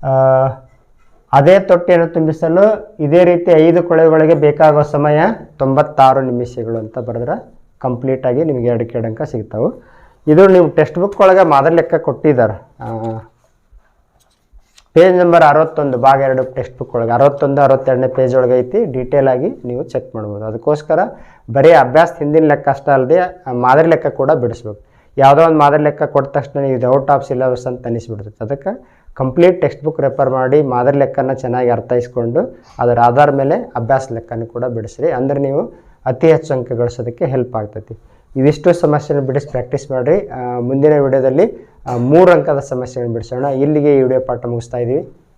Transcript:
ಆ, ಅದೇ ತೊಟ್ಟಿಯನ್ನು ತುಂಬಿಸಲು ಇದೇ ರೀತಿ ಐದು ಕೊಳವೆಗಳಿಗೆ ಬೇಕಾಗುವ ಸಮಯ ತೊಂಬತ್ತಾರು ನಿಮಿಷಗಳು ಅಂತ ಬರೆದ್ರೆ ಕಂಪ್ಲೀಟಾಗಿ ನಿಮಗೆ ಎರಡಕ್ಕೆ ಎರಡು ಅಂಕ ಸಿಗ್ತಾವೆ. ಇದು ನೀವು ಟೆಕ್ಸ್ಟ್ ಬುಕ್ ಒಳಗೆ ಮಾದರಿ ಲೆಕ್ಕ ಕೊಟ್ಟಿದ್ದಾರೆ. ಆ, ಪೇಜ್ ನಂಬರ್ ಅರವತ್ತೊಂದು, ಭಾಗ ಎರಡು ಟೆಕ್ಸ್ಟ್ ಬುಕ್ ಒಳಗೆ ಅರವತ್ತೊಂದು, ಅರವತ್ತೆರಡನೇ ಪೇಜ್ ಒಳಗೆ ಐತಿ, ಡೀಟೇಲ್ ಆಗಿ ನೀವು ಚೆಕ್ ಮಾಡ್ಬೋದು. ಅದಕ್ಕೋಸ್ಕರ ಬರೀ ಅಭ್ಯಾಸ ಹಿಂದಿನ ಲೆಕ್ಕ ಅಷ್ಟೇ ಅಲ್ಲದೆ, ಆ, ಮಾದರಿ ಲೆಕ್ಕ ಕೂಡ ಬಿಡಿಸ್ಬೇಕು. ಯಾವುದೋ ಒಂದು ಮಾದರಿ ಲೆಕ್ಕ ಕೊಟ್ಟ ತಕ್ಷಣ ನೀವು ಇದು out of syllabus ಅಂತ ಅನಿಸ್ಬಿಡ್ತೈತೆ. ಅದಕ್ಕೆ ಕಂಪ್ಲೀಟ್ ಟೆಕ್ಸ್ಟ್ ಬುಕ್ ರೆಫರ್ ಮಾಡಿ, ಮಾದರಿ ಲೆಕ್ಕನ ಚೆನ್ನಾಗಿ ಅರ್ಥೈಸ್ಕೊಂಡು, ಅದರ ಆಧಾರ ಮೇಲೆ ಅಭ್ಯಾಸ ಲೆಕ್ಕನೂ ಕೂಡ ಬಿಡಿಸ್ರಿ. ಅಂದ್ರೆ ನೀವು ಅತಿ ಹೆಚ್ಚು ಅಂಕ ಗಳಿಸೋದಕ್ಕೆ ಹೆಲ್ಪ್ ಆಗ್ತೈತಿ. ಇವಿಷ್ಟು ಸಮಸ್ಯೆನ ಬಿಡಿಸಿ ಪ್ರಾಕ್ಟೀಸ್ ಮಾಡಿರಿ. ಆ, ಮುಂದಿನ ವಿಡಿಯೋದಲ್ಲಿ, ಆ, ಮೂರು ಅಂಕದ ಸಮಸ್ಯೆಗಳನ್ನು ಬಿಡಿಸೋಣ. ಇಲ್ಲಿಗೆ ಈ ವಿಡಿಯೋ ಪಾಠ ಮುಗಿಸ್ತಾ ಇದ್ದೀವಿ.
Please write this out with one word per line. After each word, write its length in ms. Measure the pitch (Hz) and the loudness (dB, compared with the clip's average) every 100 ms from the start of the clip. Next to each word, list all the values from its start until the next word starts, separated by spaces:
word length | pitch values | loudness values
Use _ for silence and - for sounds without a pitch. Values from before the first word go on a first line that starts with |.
| 139 | -2
ಆ, 40 | 131 131 131 131 - _ _ _ _ _ _ _ | 0 2 2 0 -4 _ _ _ _ _ _ _
ಅದೇ 260 | 135 143 190 | 4 6 4
ತೊಟ್ಟಿಯನ್ನು 480 | 190 175 175 175 170 | 4 0 4 2 2
ತುಂಬಿಸಲು 880 | 170 160 156 165 170 208 214 - - | -2 -2 -2 -2 2 2 2 -8 -8
ಇದೇ 240 | 151 160 | 0 4
ರೀತಿ 280 | 180 175 175 | 4 2 2
ಐದು 320 | 160 160 165 | 4 4 2
ಕೊಳವೆಗಳಿಗೆ 520 | 175 165 160 160 156 160 | 2 2 4 4 2 2
ಬೇಕಾಗುವ 460 | 147 147 156 151 | 2 4 4 4
ಸಮಯ 380 | 147 147 147 151 180 226 - _ | 0 0 0 2 0 -2 -12 _
ತೊಂಬತ್ತಾರು 640 | 135 135 147 - 135 131 | -2 0 -2 4 4 4
ನಿಮಿಷಗಳು 560 | 131 120 120 - 113 113 | 0 -4 -6 -8 -8 -8
ಅಂತ 220 | 110 127 | -8 -12
ಬರೆದ್ರೆ 540 | 123 117 123 196 - _ _ _ | -10 -8 -6 -8 -10 _ _ _
ಕಂಪ್ಲೀಟಾಗಿ 640 | 127 120 131 131 131 123 | -8 -6 -4 -4 -2 -2
ನಿಮಗೆ 240 | 160 135 117 | -2 -2 -2
ಎರಡಕ್ಕೆ 300 | 117 113 120 | -2 -4 -6
ಎರಡು 100 | 113 | -8
ಅಂಕ 140 | 110 | -8
ಸಿಗ್ತಾವೆ. 640 | 151 117 107 110 143 - _ _ - _ - | -8 -8 -10 -4 -4 -6 _ _ -20 _ 0
ಇದು 200 | 151 190 | 6 6
ನೀವು 220 | 180 165 | 6 4
ಟೆಕ್ಸ್ಟ್ 300 | - 151 - | 2 -2 0
ಬುಕ್ 220 | 196 196 | -6 2
ಒಳಗೆ 220 | 190 190 | 4 4
ಮಾದರಿ 320 | 180 143 147 165 | 4 4 2 0
ಲೆಕ್ಕ 200 | 160 165 | 0 -2
ಕೊಟ್ಟಿದ್ದಾರೆ. 580 | - 131 156 135 113 | -4 -2 0 2 0
ಆ, 320 | 101 _ _ 117 113 113 113 - _ _ _ _ _ _ _ _ _ _ _ _ _ _ _ _ - | -2 _ _ -12 -10 -8 -10 -14 _ _ _ _ _ _ _ _ _ _ _ _ _ _ _ _ 4
ಪೇಜ್ 180 | 185 180 | 4 6
ನಂಬರ್ 280 | 175 170 | 4 6
ಅರವತ್ತೊಂದು, 540 | 156 151 160 - 143 123 | 6 4 0 -2 -4 0
ಭಾಗ 240 | 131 135 | 2 2
ಎರಡು 220 | 135 131 | 0 -2
ಟೆಕ್ಸ್ಟ್ 340 | 127 - - - | -4 -6 -10 -10
ಬುಕ್ 180 | 120 120 | -8 -6
ಒಳಗೆ 160 | 113 | -2
ಅರವತ್ತೊಂದು, 500 | 123 139 143 143 139 | 2 2 2 -2 2
ಅರವತ್ತೆರಡನೇ 460 | 139 135 131 127 127 | 2 2 0 -2 -2
ಪೇಜ್ 280 | 131 131 131 | -2 0 0
ಒಳಗೆ 240 | 127 127 | 2 0
ಐತಿ, 260 | 123 127 220 | 0 -2 -4
ಡೀಟೇಲ್ 420 | 127 123 143 135 | -6 -4 0 0
ಆಗಿ 220 | 127 160 - 123 | 0 -4 -8 -10
ನೀವು 180 | 123 | -10
ಚೆಕ್ 320 | 123 131 - 113 | -8 -8 -10 -12
ಮಾಡ್ಬೋದು. 300 | 104 104 107 | -10 -10 -10
ಅದಕ್ಕೋಸ್ಕರ 540 | 110 127 147 151 160 214 - - _ - | -8 -4 -4 -2 -4 -4 -8 -20 _ -8
ಬರೀ 200 | 117 139 | 2 6
ಅಭ್ಯಾಸ 400 | 165 127 135 170 170 | 6 4 2 2 -2
ಹಿಂದಿನ 260 | 147 151 160 | -2 2 2
ಲೆಕ್ಕ 240 | 143 143 | 0 -2
ಅಷ್ಟೇ 220 | 135 - | -4 0
ಅಲ್ಲದೆ, 280 | 139 127 165 | 0 2 0
ಆ, 320 | 180 180 - | 0 -8 -10
ಮಾದರಿ 380 | 123 123 139 165 | -2 2 4 4
ಲೆಕ್ಕ 180 | 165 151 | 2 -2
ಕೂಡ 240 | - 135 | -4 -2
ಬಿಡಿಸ್ಬೇಕು. 480 | 156 120 113 107 104 _ _ _ - | 0 -2 -8 -14 -18 _ _ _ 2
ಯಾವುದೋ 260 | 135 139 | 4 6
ಒಂದು 140 | 165 156 | 4 4
ಮಾದರಿ 260 | 143 147 | 2 2
ಲೆಕ್ಕ 200 | 151 143 | 0 -2
ಕೊಟ್ಟ 340 | 143 143 135 143 | -2 -2 -2 -4
ತಕ್ಷಣ 220 | - 143 | -6 -6
ನೀವು 180 | 139 127 | -4 -2
ಇದು 100 | 123 | 0
out 200 | 135 139 | -2 0
of 240 | 139 - | -2 -2
syllabus 360 | 127 131 123 123 | -4 -2 -4 -6
ಅಂತ 200 | 123 120 | -10 -8
ಅನಿಸ್ಬಿಡ್ತೈತೆ. 500 | 117 - 107 104 - | -8 -8 -14 -14 -14
ಅದಕ್ಕೆ 440 | 117 139 - 226 _ _ _ | -10 -8 -8 -12 _ _ _
ಕಂಪ್ಲೀಟ್ 480 | - 135 127 170 180 | -8 -6 2 2 4
ಟೆಕ್ಸ್ಟ್ 220 | 151 - | -4 -4
ಬುಕ್ 160 | 151 156 | -8 -4
ರೆಫರ್ 300 | 139 131 135 | -4 -2 -2
ಮಾಡಿ, 320 | 131 131 147 | -2 0 0
ಮಾದರಿ 380 | 143 123 123 143 | 0 -2 0 0
ಲೆಕ್ಕನ 340 | 135 - 135 | -2 -2 -4
ಚೆನ್ನಾಗಿ 360 | 131 127 123 123 | -4 -4 -2 -2
ಅರ್ಥೈಸ್ಕೊಂಡು, 960 | 117 120 123 120 - 117 131 240 - _ - | -2 -2 -4 -4 -6 -4 -4 -4 -10 _ -6
ಅದರ 200 | 123 120 | -2 2
ಆಧಾರ 320 | 120 123 147 | 2 4 2
ಮೇಲೆ 400 | 139 135 185 240 - | 2 -2 -2 -4 -10
ಅಭ್ಯಾಸ 360 | 113 135 - | -2 -2 -2
ಲೆಕ್ಕನೂ 340 | 113 113 117 117 | -12 -10 -12 -10
ಕೂಡ 200 | 120 123 | -8 -8
ಬಿಡಿಸ್ರಿ. 460 | 113 107 - 147 | -8 -10 -6 -4
ಅಂದ್ರೆ 280 | 123 135 143 | -2 -4 -2
ನೀವು 340 | 139 139 220 - _ _ - | -2 -4 -6 -12 _ _ -8
ಅತಿ 260 | 123 160 | -2 2
ಹೆಚ್ಚು 220 | 156 - | 2 0
ಅಂಕ 180 | 135 117 | -6 -6
ಗಳಿಸೋದಕ್ಕೆ 540 | 117 120 - 120 117 170 | -4 -4 -4 -10 -6 -4
ಹೆಲ್ಪ್ 300 | 131 123 117 | -4 -4 -6
ಆಗ್ತೈತಿ. 420 | 104 110 104 113 _ _ _ 131 | -10 -12 -16 -20 _ _ _ -2
ಇವಿಷ್ಟು 380 | 135 151 - | 0 0 0
ಸಮಸ್ಯೆನ 460 | 208 156 147 147 143 | 0 0 -2 -2 -4
ಬಿಡಿಸಿ 280 | 135 135 - | -2 -6 -6
ಪ್ರಾಕ್ಟೀಸ್ 440 | 127 123 139 - | -10 -8 -10 -6
ಮಾಡಿರಿ. 360 | 131 127 214 - | -6 0 -2 -2
ಆ, 320 | 127 123 123 | -12 -10 -6
ಮುಂದಿನ 400 | 120 135 147 151 | -4 0 2 2
ವಿಡಿಯೋದಲ್ಲಿ, 680 | 139 135 131 135 220 - - _ - | 2 0 0 0 -2 -2 -20 _ -10
ಆ, 100 | 123 | -6
ಮೂರು 340 | 123 156 180 | 2 4 6
ಅಂಕದ 280 | 170 147 143 | 4 0 -4
ಸಮಸ್ಯೆಗಳನ್ನು 540 | 139 127 123 - 120 | -4 -10 -8 -8 -8
ಬಿಡಿಸೋಣ. 320 | 117 113 127 139 | -8 -8 -6 -6
ಇಲ್ಲಿಗೆ 520 | 135 143 151 147 143 | -2 0 0 2 2
ಈ 40 | |
ವಿಡಿಯೋ 200 | 127 131 | 2 0
ಪಾಠ 240 | 127 120 123 | -4 -8 -6
ಮುಗಿಸ್ತಾ 320 | 120 117 123 | -8 -8 -6
ಇದ್ದೀವಿ. 320 | 120 139 - _ _ | -4 -4 -6 _ _